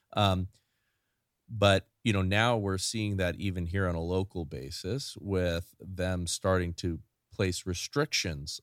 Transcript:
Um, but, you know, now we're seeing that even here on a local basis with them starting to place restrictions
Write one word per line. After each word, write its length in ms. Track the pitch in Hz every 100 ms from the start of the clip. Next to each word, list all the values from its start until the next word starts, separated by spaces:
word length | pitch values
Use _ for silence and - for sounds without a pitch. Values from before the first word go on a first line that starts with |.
| _
Um, 360 | - 101 92 92 _ _ _ _ _ _ _ _ _ -
but, 380 | 110 101 98 - _
you 100 | 120
know, 80 | 101
now 340 | 92 101 117 117
we're 200 | 98 95
seeing 400 | - 113 104 98
that 200 | 90 73
even 280 | 95 90 85
here 220 | 98 92
on 80 | 85
a 80 |
local 420 | 85 92 95 90 76
basis 720 | 71 67 - 90 131 - -
with 540 | 101 95 90 85 - -
them 480 | 90 92 90 92 85
starting 480 | - 98 92 87 82
to 240 | 92 80 - _ _
place 340 | - 95 90 -
restrictions 960 | 87 - 143 151 - 90 73 73 -